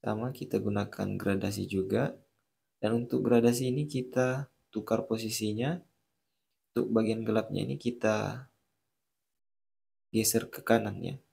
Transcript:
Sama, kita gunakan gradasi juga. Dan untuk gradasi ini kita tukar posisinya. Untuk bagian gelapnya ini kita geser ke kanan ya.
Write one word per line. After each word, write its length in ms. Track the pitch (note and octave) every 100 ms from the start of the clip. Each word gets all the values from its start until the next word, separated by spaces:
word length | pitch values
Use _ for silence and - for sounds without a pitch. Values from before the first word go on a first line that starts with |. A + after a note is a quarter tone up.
Sama, 320 | - G#2+ A#2+ C#3+
kita 240 | - G2+
gunakan 480 | G#2+ G2+ G2+ - G2 G2
gradasi 480 | G2 G2 G2 G#2 G2
juga. 480 | G2 F#2+ G#2 C#3+ - _ _ _ _ _ _
Dan 280 | G#2+ A#2 A#2+
untuk 160 | B2+ A#2+
gradasi 440 | A#2+ A#2 A#2+ C3
ini 160 | B2+ D3
kita 640 | C3 B2+ - B2+ C3 C#3 _ _
tukar 360 | - - A2 -
posisinya. 720 | A2 A2 A2 G#2+ G#2+ C3 F3 - _ _ _ _ _ _ _ _
Untuk 160 | - B2
bagian 320 | A2+ A2 A2+
gelapnya 480 | A2 G#2+ G#2+ G2 G2
ini 80 | C#3+
kita 720 | A#2+ A#2+ A2 G#2+ G#2+ B2 - _ _ _ _ _ _ _ _ _ _ _ _ _ _ _ _
geser 400 | A2 A2 A2+ -
ke 160 | - -
kanan 320 | A2+ G#2+ G2+ -
ya. 100 | C#3 _